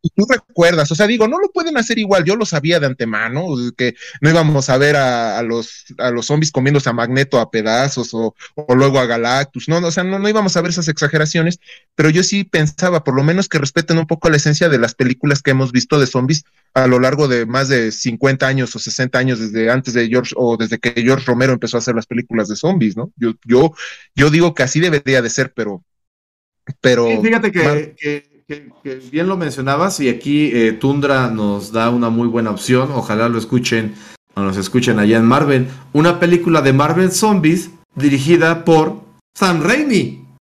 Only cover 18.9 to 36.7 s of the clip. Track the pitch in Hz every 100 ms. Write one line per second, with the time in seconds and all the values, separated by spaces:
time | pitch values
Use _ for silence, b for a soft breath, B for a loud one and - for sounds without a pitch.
18.9 | - 127 127 131 123 110 110 113 127 131
19.9 | 117 117 123 127 - 123 113 110 117 120
20.9 | 120 120 - - 120 135 123 117 120 113
21.9 | 113 110 117 123 113 101 104 156 190 110
22.9 | 98 131 - 117 110 - 123 156 156 B
23.9 | B B - 143 156 170 165 131 156 175
24.9 | 151 135 135 117 - 131 - 104 95 _
25.9 | _ _ _ _ _ _ _ - - 127
26.9 | 120 117 113 220 226 220 180 156 147 151
27.9 | - 147 147 143 _ _ 147 135 _ 139
28.9 | 131 127 147 180 190 160 131 131 139 185
29.9 | - 135 120 143 147 151 117 113 110 135
30.9 | 143 139 135 123 110 104 101 101 113 113
31.9 | 120 117 113 120 117 113 98 - 127 135
32.9 | 135 - 107 117 117 110 127 120 113 107
33.9 | 104 B B _ - 98 95 92 127 123
34.9 | 110 104 113 113 135 147 135 131 B B
35.9 | 147 165 175 175 175 170 160 139